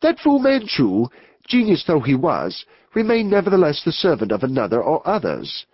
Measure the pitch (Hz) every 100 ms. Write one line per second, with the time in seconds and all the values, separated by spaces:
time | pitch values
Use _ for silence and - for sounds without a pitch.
0 | 311 339 - 285 262 269 214 - 123 95
1 | 120 - - _ _ 247 226 175 - 165
2 | 120 135 135 110 73 - - _ _ -
3 | 220 233 214 202 202 190 175 147 - 165
4 | 185 147 107 107 127 131 107 113 104 151
5 | - 202 120 71 - - -